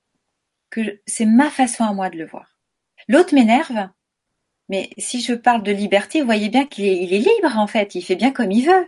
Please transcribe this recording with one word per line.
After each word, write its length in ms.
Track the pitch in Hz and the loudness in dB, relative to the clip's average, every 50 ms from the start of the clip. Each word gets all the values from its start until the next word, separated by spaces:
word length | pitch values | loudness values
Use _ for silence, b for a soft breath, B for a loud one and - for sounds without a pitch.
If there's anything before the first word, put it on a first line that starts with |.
| _ _ _ _ _ _ _ _ _ _ _ _ _ _ | _ _ _ _ _ _ _ _ _ _ _ _ _ _
que 320 | - 233 220 208 202 - _ | -8 -6 -6 -6 -8 -10 _
c'est 180 | - - - 233 | -10 -6 -2 2
ma 240 | 220 220 240 285 302 | 4 4 4 4 2
façon 360 | 294 - 262 247 - - 233 | 0 -2 -2 -2 -2 -2 -4
à 100 | 214 202 | -2 -2
moi 160 | 196 190 185 | -4 -6 -6
de 80 | 170 165 | -8 -10
le 80 | 160 | -12
voir. 320 | - - - - _ _ _ _ _ _ _ _ _ _ b b - | -14 -16 -18 -20 _ _ _ _ _ _ _ _ _ _ b b 2
L'autre 260 | 214 302 359 - - | 4 4 4 4 4
m'énerve, 540 | 277 247 214 226 262 320 - 254 214 196 185 - _ _ _ _ _ _ _ _ _ _ _ _ _ _ - | 4 6 6 4 2 2 -2 -6 -6 -8 -8 -12 _ _ _ _ _ _ _ _ _ _ _ _ _ _ -8
mais 220 | 190 190 - - - - | -6 -6 -6 -8 -10 -12
si 240 | - - - 247 233 | -10 -8 -8 -6 -4
je 100 | - 240 | -4 -4
parle 300 | 233 233 247 240 233 196 | -2 0 0 0 2 0
de 100 | 202 208 | -2 -4
liberté, 480 | 196 208 196 - 302 302 - - 320 | -2 0 0 0 0 0 -2 -2 -2
vous 60 | 294 | 0
voyez 240 | 233 226 214 208 214 | 0 0 0 0 0
bien 160 | 202 254 285 | 0 0 -2
qu'il 180 | 285 - - 196 | -2 -4 -4 -2
est, 180 | 202 190 175 185 | 0 0 0 0
il 120 | - 190 | -2 -2
est 40 | 202 | 0
libre 380 | 240 370 466 453 392 302 220 | 2 2 2 2 2 0 0
en 100 | 220 214 | -2 -2
fait, 280 | 208 - 226 202 202 - | -2 -2 -2 -4 -4 -6
il 80 | 185 175 | -8 -6
fait 140 | - 185 | -4 -2
bien 140 | 180 202 269 | 0 0 0
comme 200 | 269 - 240 190 | 0 -2 -2 0
il 160 | 190 226 254 | 0 0 2
veut. 200 | 311 370 381 359 | 4 4 2 2